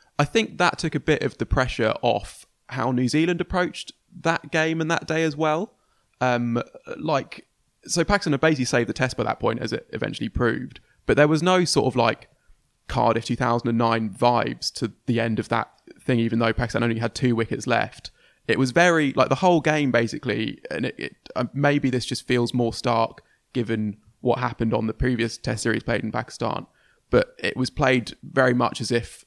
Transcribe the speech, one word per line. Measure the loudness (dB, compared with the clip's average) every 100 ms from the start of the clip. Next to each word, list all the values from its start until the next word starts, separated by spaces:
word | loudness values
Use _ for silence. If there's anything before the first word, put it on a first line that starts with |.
| _ -2
I |
think | 0 0 0 0
that | 0 0
took | -4
a | -2
bit | 0 0
of | 0 -4
the |
pressure | -2 0 0 0 0 2
off | 0 -2 -4 -16 -20 _ -12
how | -4 -2
New | 0 2
Zealand | 2 2 -2
approached | -2 -2 -4 -6 -14 -20 _ -6
that | -4 -4 -2
game | -2 0 0
and | -2
that | -2 -2
day | -2
as | -2 0
well. | 0 0 -4 _ _ _ _ _
Um, | 0 0 0 -2 -4 -12 -14 -8
like, | -2 -2 -4 -12 -20 _ _ _
so | -4 0
Pakistan | 2 2 2
had | 2
basically | 2 2
saved | 2 2 0
the |
test | 0 -2 -2
by |
that | -4 -2
point, | -2 -2
as | -4
it | -6 -6
eventually | -6 -6 -4 -6
proved. | 0 0 0 -6 -14 -20 _
But | 2 4
there | 6
was | 4
no | 2 2 4
sort | 2 2
of, | 2
like, | 2 0 -8 _ _ -20 _ _ -6
Cardiff | 0 2 2 -2
two | -2
thousand | 0 0 0
and | 2
nine | 2 2 -2
vibes | 0 2 4 0 -4 -8
to | -6 -6 -4
the | -2 0
end | 0 -2
of | -2
that | -2 -4 _ -20 -8
thing, | 0 2
even | 2 2
though | 2
Pakistan | 0 -2 0
only | 0 0
had | -4
two | 0 0 2
wickets | 0 -4 0
left. | 0 -2 -8 -20 -20 _ _ -2
It | 2
was | 2
very, | 4 4 4 2
like, | 2 2
the | 2
whole | 4 4
game, | 2 2 2
basically, | 2 0 -2 -4 -2 -4 -6 -8
and | -6 -6
it, | -6
it, | -10 -12 -10 -6
uh, | -4
maybe | 0 0 2 0
this | -2 -2
just | -6 0
feels | 0 2
more | 0 -2
stark | 0 0 2 0 -4 -20 _ _
given | -4 -2 -2 -2 -6 _ _
what | -2 0
happened | -2 -2 -2
on | 0 -2
the |
previous | -2 -2 0 -2 -4
Test | -6 -2
series | -2 -2
played | -2 -4
in | -2
Pakistan, | -6 -8 -6 -4 -4 -10 _ _ _ _
but | 2 2 -2
it | -4 -2
was | -4
played | 0 2 2 0 -10
very | -4 2 4
much | 4 0 -2
as | -2
if, | -2 -4 -12